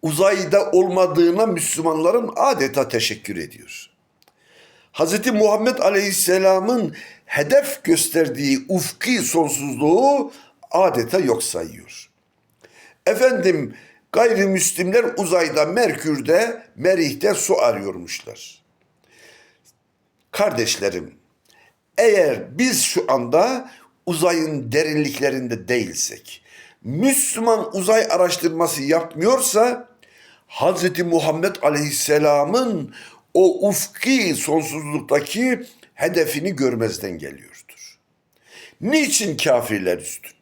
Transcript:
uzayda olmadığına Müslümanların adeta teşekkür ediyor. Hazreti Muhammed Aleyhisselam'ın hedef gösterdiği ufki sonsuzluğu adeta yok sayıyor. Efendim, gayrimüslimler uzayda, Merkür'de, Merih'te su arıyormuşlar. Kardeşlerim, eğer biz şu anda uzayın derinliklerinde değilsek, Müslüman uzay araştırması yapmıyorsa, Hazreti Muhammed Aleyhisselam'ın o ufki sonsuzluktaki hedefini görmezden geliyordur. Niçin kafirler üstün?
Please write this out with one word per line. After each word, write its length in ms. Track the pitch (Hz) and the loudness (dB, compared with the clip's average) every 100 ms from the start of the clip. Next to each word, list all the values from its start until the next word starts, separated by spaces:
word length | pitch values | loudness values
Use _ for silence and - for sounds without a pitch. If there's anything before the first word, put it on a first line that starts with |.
uzayda 680 | 160 151 190 196 175 151 151 | -2 2 2 2 2 2 4
olmadığına 760 | 175 180 180 180 151 170 180 220 | 2 2 2 2 4 2 4 0
Müslümanların 840 | 175 151 - 160 156 165 226 226 - | 0 -4 -2 -2 0 2 0 -2 0
adeta 520 | 262 254 135 139 131 | 0 2 -2 0 -2
teşekkür 480 | 113 107 104 - 95 | -2 -2 -6 -10 -10
ediyor. 540 | 76 - - - - _ _ _ _ _ _ _ _ _ _ | -10 -14 -20 -20 -20 _ _ _ _ _ _ _ _ _ _
Hazreti 400 | - 165 202 240 | -2 -2 0 0
Muhammed 460 | 214 214 214 220 - | 2 2 2 0 0
Aleyhisselam'ın 1160 | - 202 202 190 - 185 190 190 196 240 180 - - - | 2 2 0 -2 0 4 4 2 2 -2 -2 -8 -20 -20
hedef 600 | _ - 147 277 277 - | _ -4 2 2 2 -6
gösterdiği 800 | - 160 - 165 160 - 139 135 135 | 0 0 2 0 0 0 0 0 0
ufki 540 | 190 151 - - 240 | -2 -2 -6 -2 0
sonsuzluğu 1080 | - 165 151 131 139 120 147 185 269 285 254 - - _ - | 0 0 0 -2 -6 -2 2 4 4 2 -2 -10 -20 _ -4
adeta 480 | 165 185 135 117 190 | 2 2 2 0 0
yok 240 | 147 113 | 0 0
sayıyor. 680 | - 87 82 - - - - _ _ _ _ _ - _ - _ - | -2 -6 -8 -14 -20 -20 -20 _ _ _ _ _ -20 _ -20 _ -2
Efendim, 680 | - 254 233 180 160 135 - - _ _ | 2 2 2 0 0 -2 -10 -20 _ _
gayrimüslimler 920 | - 233 226 196 190 143 - 180 220 233 - | 2 2 2 0 0 -2 -2 0 2 0 -2
uzayda, 480 | 214 175 165 147 | 0 2 2 0
Merkür'de, 960 | 151 196 226 143 156 147 139 170 226 226 - - | 0 2 0 0 -4 -4 2 2 2 -4 -14 -4
Merih'te 580 | 160 190 156 117 202 | 0 2 0 -2 -2
su 240 | 196 - 160 | -2 0 2
arıyormuşlar. 1040 | 120 101 98 92 85 - - - - - _ _ _ _ _ _ - - _ _ _ _ _ _ _ _ _ | 2 0 -6 -10 -12 -14 -14 -18 -20 -20 _ _ _ _ _ _ -20 -20 _ _ _ _ _ _ _ _ _
Kardeşlerim, 840 | - 104 123 110 - 98 90 76 _ _ _ _ _ _ _ _ - | -2 0 0 -4 -2 -4 -4 -12 _ _ _ _ _ _ _ _ 2
eğer 640 | 226 208 160 113 - 139 | 4 4 2 0 -6 -2
biz 240 | 254 220 | 0 0
şu 220 | - - - | -2 -2 0
anda 640 | 131 120 147 220 262 247 - _ _ - | 0 2 2 2 0 -8 -20 _ _ -6
uzayın 680 | 165 175 170 156 147 120 | 0 2 2 -2 -4 -2
derinliklerinde 960 | 139 156 151 147 139 139 131 123 113 90 | 0 0 0 -2 -2 -2 -2 -6 -8 -2
değilsek, 760 | 123 98 80 - - - - _ - - _ | -2 -2 -6 -8 -8 -18 -20 _ -20 -20 _
Müslüman 920 | - 143 262 269 - - 226 220 180 190 | -10 0 2 2 -2 -2 0 0 0 -4
uzay 300 | 185 220 - | 2 2 2
araştırması 720 | 180 180 - 165 160 165 - | 2 2 2 -2 0 -2 -2
yapmıyorsa, 1040 | 139 160 165 151 190 254 - 202 240 240 - _ _ _ - _ _ | 0 0 0 -2 2 2 2 2 2 0 -10 _ _ _ -20 _ _
Hazreti 580 | - 151 180 175 175 | -2 0 0 -2 -2
Muhammed 520 | 175 165 156 156 170 - | 0 0 0 0 -2 0
Aleyhisselam'ın 1300 | 147 147 147 147 - 151 151 147 147 233 254 196 135 - - - _ | 0 0 -2 -4 0 2 4 2 2 0 0 -4 -8 -14 -20 -20 _
o 340 | 370 370 - 202 | 4 4 4 0
ufki 680 | 196 - - 247 262 196 | -2 -6 -6 0 2 2
sonsuzluktaki 1300 | 143 - 156 151 151 147 147 117 143 147 208 254 247 247 _ _ | -2 0 -2 -2 -8 -6 -6 0 -2 0 -2 0 -2 -6 _ _
hedefini 600 | - 160 175 156 - 175 156 | -4 -2 0 0 -2 -4 -2
görmezden 600 | 131 120 113 90 101 85 | -2 0 -4 -4 -10 -10
geliyordur. 800 | 69 69 - - - - - _ _ _ _ _ _ - - _ | -12 -16 -20 -20 -20 -20 -20 _ _ _ _ _ _ -20 -20 _
Niçin 560 | 185 311 285 285 202 151 | 0 0 2 0 -2 -2
kafirler 640 | 156 123 - 107 90 87 | 2 2 0 -2 0 -2
üstün? 340 | - - - _ | -4 -14 -18 _